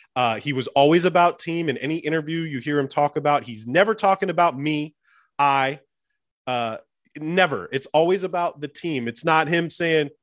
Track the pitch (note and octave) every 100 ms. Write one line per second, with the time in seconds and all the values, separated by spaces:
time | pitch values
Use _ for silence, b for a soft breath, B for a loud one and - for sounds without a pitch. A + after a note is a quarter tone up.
0 | b - B2 A2 C#3+ C3 A#2 C#3 C#3+ E3+
1 | F3+ F3 F3 - - E3 D#3+ A#2+ C3+ D#3+
2 | D3 D#3+ D3+ E3 D#3+ C3+ B2 D3 C3+ -
3 | D3 D3 C#3+ D3 B2 A2 A2 D3 G3+ G#3+
4 | G3+ F#3+ F#3+ E3+ F3 C3 D3 D3+ D3+ -
5 | _ _ _ - C#3+ C#3 C3+ D3 _ _
6 | _ _ _ _ - B2 A#2 A2 - _
7 | _ - D#3 F3+ F3+ A#2 F2 C3 - D3+
8 | E3+ F#3+ F#3 F3 F3 - C#3+ - E3+ C#3+
9 | A#2 A#2+ E3 D#3+ D3+ E3+ E3+ - E3+ D#3+
10 | C#3+ -